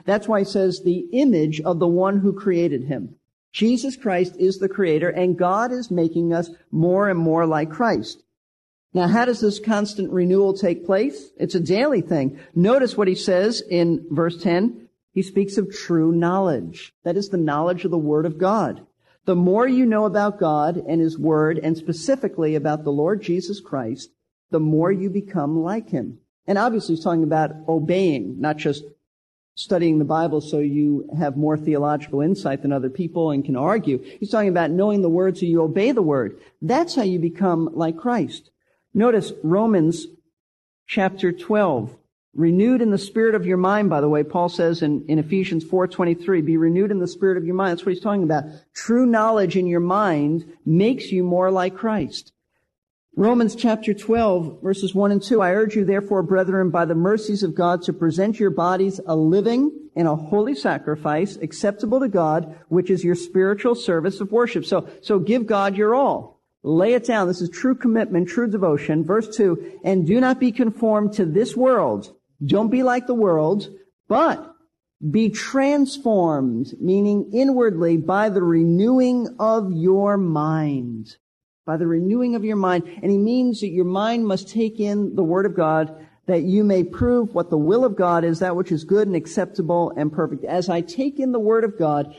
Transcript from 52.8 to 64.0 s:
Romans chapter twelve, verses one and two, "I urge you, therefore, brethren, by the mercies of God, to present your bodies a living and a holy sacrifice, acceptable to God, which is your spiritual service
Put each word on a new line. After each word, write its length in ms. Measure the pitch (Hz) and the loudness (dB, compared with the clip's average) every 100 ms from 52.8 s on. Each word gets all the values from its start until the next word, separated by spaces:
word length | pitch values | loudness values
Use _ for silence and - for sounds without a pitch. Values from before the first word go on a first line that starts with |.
| _ _ _ - | _ _ _ 0
Romans 400 | 214 240 220 - | 2 4 2 0
chapter 380 | 233 220 226 | 0 0 -2
twelve, 680 | 202 - 233 214 180 156 - | -4 0 2 2 0 -2 -6
verses 320 | 185 196 185 | -4 -2 -2
one 180 | 190 202 | 0 2
and 100 | 202 | 0
two, 180 | - 233 | 2 2
"I 140 | 180 | 4
urge 220 | 196 220 214 | 2 2 0
you, 100 | 190 | 2
therefore, 360 | 196 202 196 | 0 0 -2
brethren, 460 | 170 190 185 190 185 | 2 2 2 2 2
by 160 | 170 | 2
the 100 | 165 | 0
mercies 480 | 165 185 214 214 202 | 2 2 0 0 -2
of 120 | 180 | -2
God, 260 | 156 175 175 | 0 0 0
to 100 | 175 | -2
present 440 | 180 165 165 208 226 | -2 -2 0 -2 2
your 120 | 196 | 0
bodies 500 | 165 175 185 196 190 - | 2 0 2 0 -2 -2
a 100 | 160 | 2
living 560 | 156 196 208 240 294 - - 165 | 4 4 2 2 0 -2 -12 -2
and 100 | 165 | 0
a 80 | |
holy 400 | 156 156 208 226 | 0 0 0 0
sacrifice, 800 | 269 196 135 147 151 156 151 - - | -2 -2 -2 -4 -4 -2 -2 -2 -6
acceptable 640 | 156 - 202 208 214 262 | -10 -4 -4 -2 -2 0
to 80 | 262 | 0
God, 460 | 196 156 160 156 - - | 0 2 0 -4 -14 -2
which 220 | 175 180 | 0 2
is 120 | 185 | 0
your 120 | 170 | 0
spiritual 600 | 180 - 185 190 202 240 | -2 -2 0 2 2 0
service 460 | 233 - 165 | 0 0 0